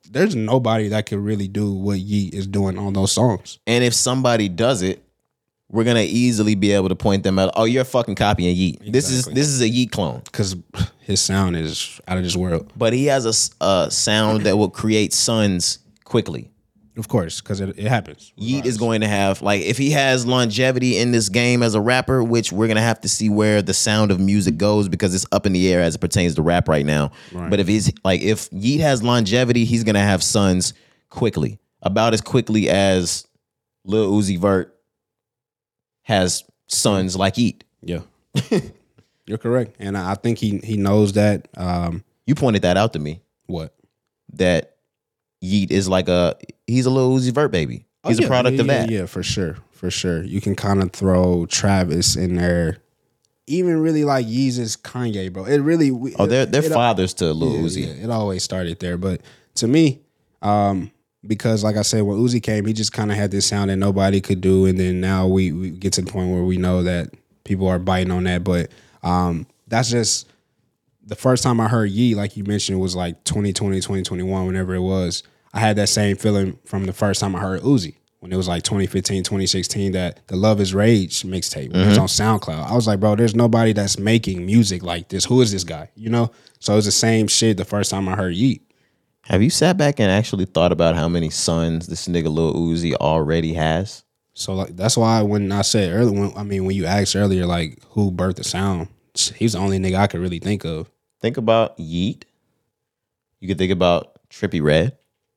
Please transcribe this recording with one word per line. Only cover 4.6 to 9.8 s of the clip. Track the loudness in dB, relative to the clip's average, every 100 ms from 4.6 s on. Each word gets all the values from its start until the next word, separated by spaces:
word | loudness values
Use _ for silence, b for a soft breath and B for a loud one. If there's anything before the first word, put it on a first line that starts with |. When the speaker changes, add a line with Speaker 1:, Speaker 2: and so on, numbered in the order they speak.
| 0 2
Speaker 2:
it, | -2 -4 _ _ _ _ _ _ _
we're | -2 2
gonna | 2 2
easily | 2 2 2 2
be | 2 2
able | 2 0
to | 0
point | 0 0
them | 0 2
out. | 0 2
"Oh, |
you're | 0 0
fucking | 0 0 -2
copying | 0 0 2 2 2
Yeat. | 0 -2 -2
This | 0 0
is, | -2
Speaker 1:
Exactly. | -2
Speaker 2:
this | -2 0
is | 0
a | 0
Yeat | 0